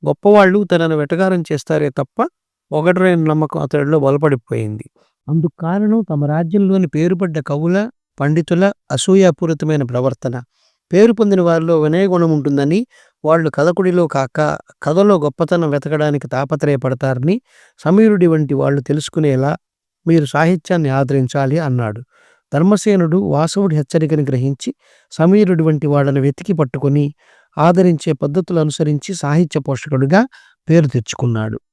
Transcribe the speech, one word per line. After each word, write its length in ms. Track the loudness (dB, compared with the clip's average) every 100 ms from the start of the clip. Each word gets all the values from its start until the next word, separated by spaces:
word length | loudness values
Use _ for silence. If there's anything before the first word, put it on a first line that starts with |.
| -4
గొప్పవాళ్ళు 560 | 0 4 6 6 2
తనను 340 | 0 0 0 -2
వెటకారం 440 | -2 -2 0 -2
చేస్తారే 480 | -2 -6 -2 -2 -2
తప్ప 400 | -4 -8 -4 -6 _ _ _ _
పొగడరనే 440 | -2 0 2 2 2
నమ్మకం 440 | 0 0 -2 -4
అతడిలో 400 | -4 -2 0 0
బలపడిపోయింది. 920 | 2 0 0 -4 _ -8 -6 -8 -14 _ _ _ -6
అందుకు 320 | -4 -4 _
కారణం 420 | -6 -2 0 0 -2
తమ 160 | -2 -2
రాజ్యంలోని 640 | -2 -2 0 0 0 0
పేరుపడ్డ 520 | 0 -2 -2 -4 -6
కవుల, 500 | -6 -4 0 -2 -2 -10 _ _
పండితుల 520 | -2 0 0 0 0 -2 _
అసూయాపూరితమైన 920 | -6 2 4 4 2 -4 -4 -2 -2
ప్రవర్తన. 600 | -2 -2 -2 -2 -6 -8 -12 _ _ _ _
పేరు 200 | 4 4
పొందిన 280 | 4 2 2
వారిలో 400 | 2 0 2 0
వినయగుణం 500 | 2 0 0 2 2
ఉంటుందని 540 | 0 0 0 0 0 -4 _ _ _ 0
వాళ్ళు 240 | 0 0
కథకుడిలో 580 | 0 0 0 0 0 0
కాక 520 | -2 -4 -2 -2 -2 -10 _
కథలో 360 | -2 2 4 4
గొప్పతనం 500 | 0 -4 -2 0 0
వెతకడానికి 580 | -2 -2 -2 0 -2 -4
తాపత్రయపడతారని 1120 | -6 -4 -2 -2 -2 -2 -4 -4 -2 -2 -2 _ _ _ _
సమీరుడి 480 | 0 4 4 4 2
వంటి 260 | 2 0
వాళ్ళు 280 | 0 0 -2
తెలుసుకునేలా 760 | -2 -4 -4 -2 0 0 0 -4 _ _ _ _ 0
మీరు 180 | 0 2
సాహిత్యాన్ని 640 | 0 2 0 -2 -2 0
ఆదరించాలి" 720 | 0 0 0 0 -2 -2 -2
అన్నాడు. 420 | -2 -2 -4 -6 -14 _ _ _ _
ధర్మసేనుడు 640 | 0 2 2 2 0 2 0
వాసవుడి 580 | 0 0 -2 0 0 0
హెచ్చరికను 460 | -2 -2 0 -2
గ్రహించి 520 | -2 -2 -2 -4 -8 -12 _ _ _
సమీరుడి 520 | 0 4 4 4 2
వంటి 240 | 2 0 0
వాళ్ళను 340 | 0 2 2
వెతికి 320 | 0 -2 -4
పట్టుకొని 600 | -2 -2 -2 -2 0 -2 -6 _ _ _ 0
ఆదరించే 560 | 2 4 4 2 -2
పద్ధతులు 460 | -4 -2 -4 -2 -2
అనుసరించి 540 | -2 -2 -2 -2 -4
సాహిత్య 460 | -8 -2 0 0 -2
పోషకుడిగా 680 | -4 -6 -4 -2 2 2 0 -4 _ _ 0
పేరు 180 | 2 2
తెచ్చుకున్నాడు. 720 | -2 -6 -6 -4 -2 -4 -8 _